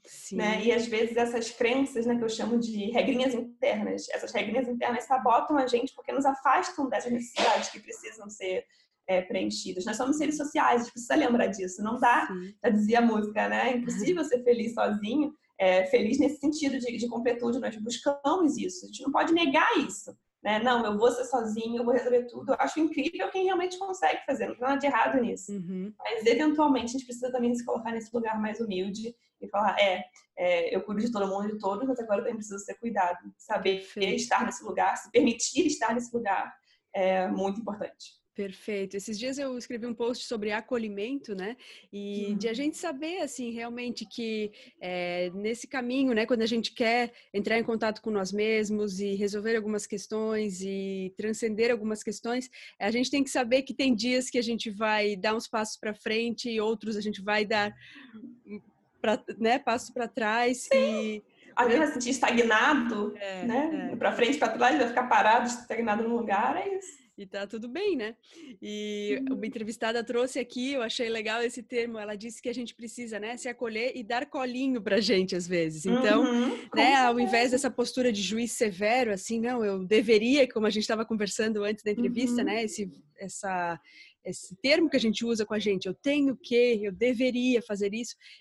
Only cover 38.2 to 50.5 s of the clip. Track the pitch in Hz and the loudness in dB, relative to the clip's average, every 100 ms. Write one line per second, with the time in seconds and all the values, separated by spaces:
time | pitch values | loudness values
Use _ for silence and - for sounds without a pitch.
38.2 | _ - 196 185 - 202 196 196 196 208 | _ -10 -8 -8 -6 -6 -4 -6 -8 -6
39.2 | 254 269 269 247 - 240 240 226 233 247 | -6 -6 -6 -6 -8 -8 -8 -4 -4 -4
40.2 | - 233 208 214 226 240 220 196 220 277 | -6 -6 -4 -4 -4 -4 -4 -6 -6 -6
41.2 | 233 190 190 254 - - - 202 202 202 | -6 -8 -8 -10 -16 -20 -16 -12 -8 -6
42.2 | 202 202 226 226 294 311 339 269 311 370 | -4 -2 -2 -2 -4 -4 -6 -6 -6 -4
43.2 | 294 - 240 226 240 240 247 233 220 - | -6 -6 -8 -8 -8 -8 -6 -8 -10 -8
44.2 | 226 214 214 - - _ 180 180 175 175 | -4 -4 -4 -8 -20 _ -6 -4 -2 -2
45.2 | 180 190 214 233 - 269 240 262 262 214 | -2 -2 -4 -4 -6 -6 -2 2 2 2
46.2 | - 233 220 233 214 - 226 240 240 - | 2 2 2 0 -2 0 2 2 0 -6
47.2 | _ 254 208 226 226 220 220 214 220 208 | _ -4 0 0 0 0 -2 -2 -4 -2
48.2 | 190 208 214 220 208 214 208 190 202 196 | -2 0 0 0 0 -2 -2 -2 -2 -2
49.2 | 208 208 214 226 214 208 - 202 - 214 | -2 -2 -2 -2 -2 -4 -4 -8 -6 -4
50.2 | 220 214 214 | -2 -2 -2